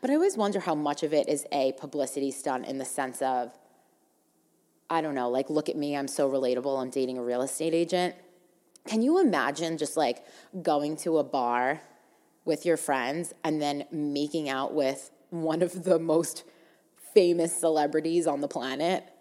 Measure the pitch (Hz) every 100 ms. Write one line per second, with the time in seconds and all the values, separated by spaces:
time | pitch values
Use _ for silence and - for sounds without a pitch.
0 | 254 294 381 381 202 196 175 151 147 147
1 | 156 151 147 147 - 147 135 131 143 147
2 | 131 - 139 127 - 127 - 135 131 -
3 | 131 123 131 127 120 - _ _ _ _
4 | _ _ _ _ _ _ _ _ _ 165
5 | 156 139 123 127 131 151 151 - 147 143
6 | 139 - 139 135 127 127 135 135 131 127
7 | 127 127 120 123 135 - 160 165 170 180
8 | 180 - - _ _ _ _ - - 220
9 | 247 349 330 156 123 147 165 165 147 -
10 | 139 - - - - 190 175 147 147 156
11 | - 160 135 139 120 120 127 156 - -
12 | _ _ _ _ - 151 175 156 - 135
13 | 123 156 175 - 160 156 147 143 - 160
14 | 147 143 147 160 147 135 135 151 135 135
15 | - _ _ 170 160 160 175 185 180 165
16 | 165 160 165 - - - _ _ _ _
17 | - 214 180 170 165 - 165 156 147 156
18 | 160 170 165 143 147 - 131 135 165 185
19 | - -